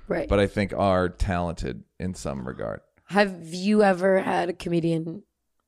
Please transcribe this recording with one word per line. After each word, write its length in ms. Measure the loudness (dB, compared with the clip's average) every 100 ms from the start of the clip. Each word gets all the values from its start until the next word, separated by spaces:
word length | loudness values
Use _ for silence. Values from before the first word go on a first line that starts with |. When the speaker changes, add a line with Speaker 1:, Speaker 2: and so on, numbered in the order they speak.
| -6
Speaker 1:
Right. 200 | -4 0
Speaker 2:
But 120 | 2
I 80 | 2
think 260 | 0 -2
are 360 | 0 2 2 0
talented 760 | 0 -2 0 -2 -4 -6 -8 -12 -8
in 140 | -8
some 340 | -6 -8 -8 -8
regard. 340 | -8 -8 -8 -14 _ -2
Speaker 1:
Have 480 | 2 2 -2 -10
you 300 | -4 2 4
ever 360 | 6 4 4 4
had 300 | 2 0 -2
a 40 |
comedian 680 | -4 -2 0 0 0 -4 -10 -14 _ _ _